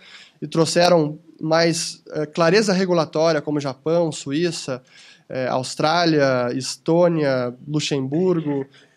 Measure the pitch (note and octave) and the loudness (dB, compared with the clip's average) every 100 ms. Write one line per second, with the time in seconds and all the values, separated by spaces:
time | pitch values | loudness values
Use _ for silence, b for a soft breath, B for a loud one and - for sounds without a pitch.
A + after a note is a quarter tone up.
0 | B B B B D3+ E3 D#3+ F3 F3 F3 | B B B B -4 0 2 4 4 4
1 | D3+ D3+ - - D#3 D#3+ E3+ E3 - - | 2 -4 -16 -10 0 2 2 0 -6 -12
2 | - D3+ D3+ F3 E3 G3+ G#3 F#3 F#3+ F3 | -12 -8 -6 0 2 4 2 0 0 0
3 | D3+ D#3 E3 D3+ D3 D3 C#3 B2+ D#3 E3+ | 0 0 2 0 -2 -4 -4 -6 -2 0
4 | E3 D#3+ C#3+ C#3+ F3 E3 - B2+ b b | 0 -4 -6 -2 -2 -4 -8 -10 b b
5 | b b - C3 B2 B2+ B2+ - D3+ E3+ | b b -12 -6 -2 -2 -4 -2 0 2
6 | E3+ D3+ C3+ B2+ B2 C3 B2+ - - E3 | 2 2 2 2 -2 -4 -8 -6 0 2
7 | F3 E3 C#3+ C3 B2 B2+ D3 D3+ D3 C#3+ | 4 2 0 -2 -4 -8 -6 -6 -2 -4
8 | C3 D#3 F#3 E3+ D3 C#3+ C3+ b b | -2 0 0 0 -2 -4 -6 b b